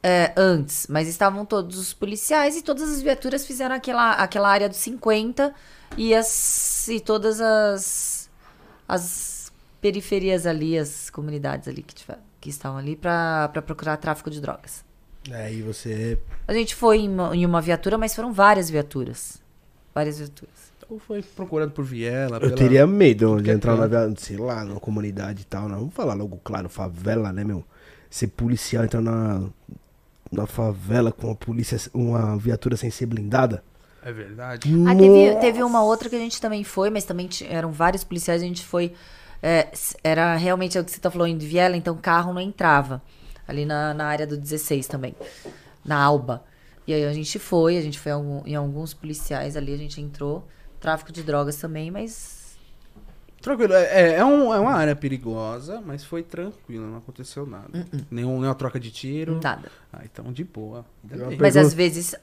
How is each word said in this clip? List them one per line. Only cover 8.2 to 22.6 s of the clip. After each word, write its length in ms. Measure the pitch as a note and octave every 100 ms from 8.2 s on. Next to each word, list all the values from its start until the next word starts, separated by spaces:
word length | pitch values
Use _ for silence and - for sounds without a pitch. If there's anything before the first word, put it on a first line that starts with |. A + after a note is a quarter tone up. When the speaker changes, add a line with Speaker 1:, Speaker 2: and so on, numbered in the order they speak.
| - _ - - - - -
Speaker 1:
as 460 | F#3 F3 - - - - - _ -
periferias 640 | G3+ G3 - G3 F#3+ F3+ E3+
ali, 320 | D#3 D#3+ D#3+
as 320 | D3 - -
comunidades 580 | - D3+ D3 C#3 C#3 C3+
ali 140 | C3
que 100 | C#3+
tiver, 240 | - - - - _
que 100 | D3
estavam 280 | C#3+ C3+ C3+
ali 180 | C#3+ D3+
pra, 540 | F3 E3+ E3 D#3+ D3
pra 100 | D#3
procurar 360 | D#3 D#3 D#3 D3+
tráfico 320 | E3 D3+ -
de 100 | D3+
drogas. 440 | D3 - - - - _ _ - C#3
Speaker 2:
Aí 300 | A#2 A2 A2
você 560 | A2 G#2+ A#2 G#2+ A#2 A2+ - - -
Speaker 1:
A 60 |
gente 200 | A3 A3 -
foi 240 | A#3 G#3+
em 100 | G#3
uma, 260 | F#3 F3 F3
em 100 | F3
uma 140 | E3+
viatura, 360 | D#3+ E3 G3 A3
mas 180 | A3 A#3
foram 160 | A#3+
várias 380 | G3 G3+ G3+ E3
viaturas. 720 | D3+ D3 C3+ A#2+ B2 - - _ _ _ _ _
Várias 260 | D3 D3+ D3+
viaturas. 340 | D3 D3 - _ - _ -
Speaker 3:
Ou 100 | A3
foi 220 | - G#3
procurando 500 | G3 - F#3 D#3 D3+
por 120 | D3 C3
viela, 520 | A#2+ A#2 B2+ C3+ A2+
Speaker 2:
Eu 40 |
Speaker 3:
pela 140 | C3+
Speaker 2:
teria 320 | B2+